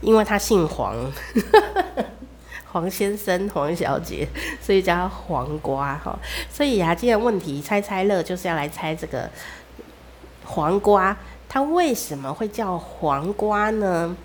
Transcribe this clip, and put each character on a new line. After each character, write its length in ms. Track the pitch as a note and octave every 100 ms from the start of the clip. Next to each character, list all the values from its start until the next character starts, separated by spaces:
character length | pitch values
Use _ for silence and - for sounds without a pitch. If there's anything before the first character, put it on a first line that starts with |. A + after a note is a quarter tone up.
因 120 | -
为 80 | A3
他 140 | G#3 G#3
姓 320 | - G3+ D#3
黄， 260 | - G2+ A2 C3 C#3 - A#3 - G#4 - G4
<laughs> 840 | - - - - - - - - -
黄 200 | F3+ F3
先 260 | G3 G3+ G#3
生、 320 | - F3+ G3
黄 260 | F3 D3
小 240 | E3+ F3+ C#3+
姐， 300 | E3 F3 D3 - - -
所 140 | -
以 80 | G3
叫 120 | F#3
他 140 | F3 F#3
黄 500 | - - D3+ C3 D3+
瓜 340 | C#3+ C3+ C#3 C#3+
哈。 140 | - - - - -
所 160 | - D4
以 120 | A3
啊， 160 | E3
今 140 | E3+ A#3+
天 100 | A3
的 60 |
问 160 | A#3 G3+
题 220 | E3+ C#3+
猜 180 | - G#3
猜 240 | G3+ F#3+
乐 180 | G3 G3
就 140 | D#3+ F3+
是 100 | F#3
要 80 |
来 140 | D#3+ D3
猜 260 | - D#3+
这 120 | D#3+ -
个 240 | C3 - - - - - - - - - - - -
黄 340 | - - D3+ G3
瓜， 380 | G#3 G3+ F#3 G#3 - - -
它 140 | C4+
为 320 | C#4+ E4+ E4
什 240 | A3+ - C#3+
么 120 | C3+
会 120 | D3+ A3
叫 300 | G#3+ G#3 F3
黄 560 | - - D#3 C#3 E3
瓜 380 | G3+ G#3 G#3 G#3
呢？ 440 | A3 G3+ E3+ E3+ F3